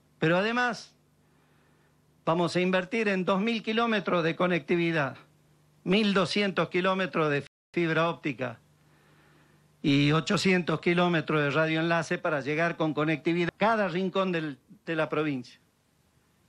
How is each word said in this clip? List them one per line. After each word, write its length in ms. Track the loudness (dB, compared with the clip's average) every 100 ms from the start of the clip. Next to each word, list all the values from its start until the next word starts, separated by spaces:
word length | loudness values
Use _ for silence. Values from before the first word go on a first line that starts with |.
| _ -2
Pero 200 | 0 2
además 560 | 2 0 -2 -4 -12 _ _ _ _ _ _ _ _ _ _ _ _ _
vamos 320 | -2 0 0 0
a 40 |
invertir 480 | 0 0 0 -2 0
en 160 | 0
dos 160 | 0 0
mil 220 | 0 -2
kilómetros 640 | -2 0 0 0 0 0
de 100 | 0
conectividad, 840 | 0 0 0 0 0 0 0 -2 -6 -18 _ _ _ _ _
mil 300 | 0 2 2
doscientos 560 | 2 0 0 0 0 -2
kilómetros 600 | 0 0 0 -2 0 0
de 140 | 0 -4 _ _
fibra 360 | -2 0 2 0
óptica 500 | -2 -6 -6 -8 -10 _ _ _ _ _ _ _ _ _ _ _ _
y 300 | 0 2 4
ochocientos 680 | 2 0 0 2 2 0 -2
kilómetros 640 | 2 2 2 2 0 0
de 80 | 0
radioenlace 680 | 0 0 0 0 0 -2 -4
para 220 | -2 -2
llegar 360 | -2 -2 -2 0
con 180 | -2
conectividad 560 | 0 -2 -2 0 0 -2
a 40 | 0
cada 300 | 0 2 0
rincón 440 | -2 -2 -2 0
del, 260 | -2 -4 -8 _ -16 -6
de 100 | -2
la 120 | -2
provincia. 520 | -2 -2 -4 -8 -18 _ _ _ _ _ _ _ _